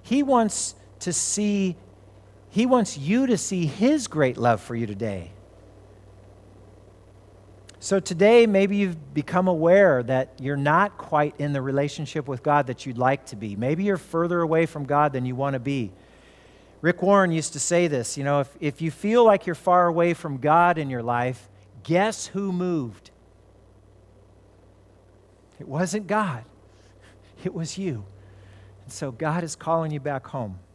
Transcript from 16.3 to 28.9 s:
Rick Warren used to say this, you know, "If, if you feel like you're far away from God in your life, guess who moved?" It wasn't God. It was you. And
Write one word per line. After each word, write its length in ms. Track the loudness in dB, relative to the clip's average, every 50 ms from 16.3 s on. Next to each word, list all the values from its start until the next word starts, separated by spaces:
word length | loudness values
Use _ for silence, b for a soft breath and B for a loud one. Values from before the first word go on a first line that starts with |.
| b b b b b b b b b b
Rick 220 | -2 -2 0 0 2
Warren 280 | 4 4 4 4 4
used 240 | 2 -2 -2 -4 -6
to 60 | -6
say 260 | -4 0 2 2 2
this, 300 | 2 0 -2 -4 -4 -8
you 80 | -6 -2
know, 160 | 0 0 0
"If, 160 | 0 -2 -6 -6
if 220 | -6 -6 -6 -4 -6
you 80 | -6
feel 340 | -6 -4 -4 0 4 6 6
like 220 | 6 6 4 2
you're 80 | -4 -8
far 320 | -4 0 2 4 4 4
away 280 | 4 4 2 2 2 0
from 240 | -2 -4 -8 -8 -2
God 400 | 2 4 4 6 6 4 2 0
in 100 | -2 -6
your 140 | -6 -6 -4
life, 460 | -2 -2 -2 -2 -2 -4 -8 -14 -20 b b b b b -20 -6
guess 440 | -2 0 2 2 0 -2 -6 -12 -10
who 240 | -8 -6 -6 -4 -4
moved?" 580 | -4 -2 -2 -2 -2 -4 -6 -10 -14 _ -20 _ _ _ _ _ _ _ _ _ _ _ _ _ _ _ -20 _ -20 _ _ _ -20 _ _ _ _ _ _ _ _ _ _ _ _ _ _ _ _ _ _ _ _ _ _ _ _ _ _ _ _
It 100 | -14 -8
wasn't 380 | -4 -2 -2 -2 -2 -6 -4
God. 380 | -2 -2 -2 -2 -2 -6 -8 -10 -16 -20 _ -20 b b b b b b b b b b b b b b -10 -10
It 100 | -10 -8
was 240 | -8 -10 -10 -8
you. 280 | -8 -6 -6 -6 -8 -10 -14 b b b b b b b b b b b b b b -20
And 80 | -18